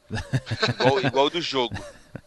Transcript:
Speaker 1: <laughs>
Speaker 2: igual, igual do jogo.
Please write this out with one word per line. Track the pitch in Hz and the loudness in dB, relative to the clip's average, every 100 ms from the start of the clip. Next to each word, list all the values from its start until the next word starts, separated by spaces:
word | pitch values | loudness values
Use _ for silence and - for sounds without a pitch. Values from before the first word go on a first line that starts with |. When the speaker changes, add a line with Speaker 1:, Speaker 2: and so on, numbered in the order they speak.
| - | -8
Speaker 1:
<laughs> | 101 - 127 - 113 110 - | -8 -2 -4 -2 -2 -2 2
Speaker 2:
igual, | 127 139 | 4 4
igual | 131 135 147 | 2 2 2
do | 170 | 2
jogo. | 156 135 120 101 587 - - - | -2 0 -2 -2 -12 -16 -20 -20